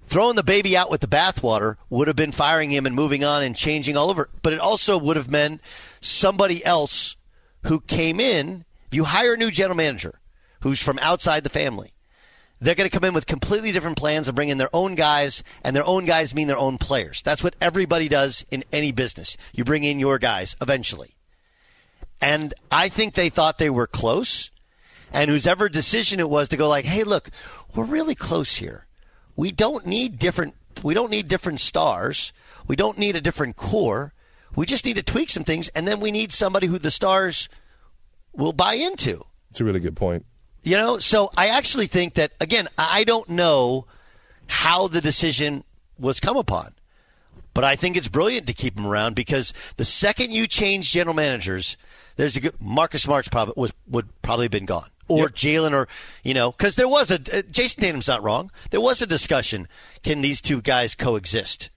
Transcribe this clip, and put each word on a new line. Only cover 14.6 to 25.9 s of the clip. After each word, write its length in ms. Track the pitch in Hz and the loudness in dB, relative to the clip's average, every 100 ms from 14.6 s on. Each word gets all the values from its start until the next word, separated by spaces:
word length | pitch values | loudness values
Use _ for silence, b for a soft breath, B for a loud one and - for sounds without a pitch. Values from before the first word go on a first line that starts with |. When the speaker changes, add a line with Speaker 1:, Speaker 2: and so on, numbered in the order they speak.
| 131 | 0
Speaker 1:
own 200 | 165 190 180 | 2 0 2
guys, 480 | 151 147 143 - - B | 4 4 2 -4 -10 B
and 140 | 131 135 | -2 0
their 80 | 147 | 2
own 180 | 185 175 | 0 2
guys 280 | 165 156 | 2 2
mean 140 | 135 151 | -2 -2
their 80 | 135 | 0
own 180 | 135 131 | 0 -2
players. 440 | - 139 85 - | -2 -2 -2 -6
That's 220 | - 147 | -2 0
what 100 | 175 - | -2 0
everybody 480 | 170 165 180 170 160 | -2 0 0 0 2
does 360 | 143 139 127 - | 2 2 -2 -8
in 140 | 131 - | -10 -6
any 180 | 151 151 | -2 -2
business. 460 | 123 127 - - - B | -2 -4 -4 -8 -10 B
You 100 | - | -6
bring 200 | 120 151 | 0 0
in 160 | 147 143 | 0 0
your 180 | 135 135 | 2 2
guys 380 | 123 101 92 - | 2 0 -4 -6
eventually. 540 | 131 139 - 87 62 _ _ b b b b b b b b - | -2 -2 -2 -8 -12 _ _ b b b b b b b b -4
And 340 | 139 151 156 - _ | 0 0 -2 -10 _
I 180 | 147 190 | 2 2
think 260 | 185 214 | 0 -2
they 140 | 185 175 | 0 0
thought 300 | 160 156 156 | 2 2 2
they 120 | 156 | 0
were 160 | 123 120 | 2 -2
close, 640 | - 113 139 247 - - - b b b b b | -2 0 0 0 -4 -6 -16 b b b b b
and 180 | 139 147 | 0 2
whose 160 | 147 135 | 2 2
ever 220 | 180 208 | 2 2
decision 500 | 156 - | 0 0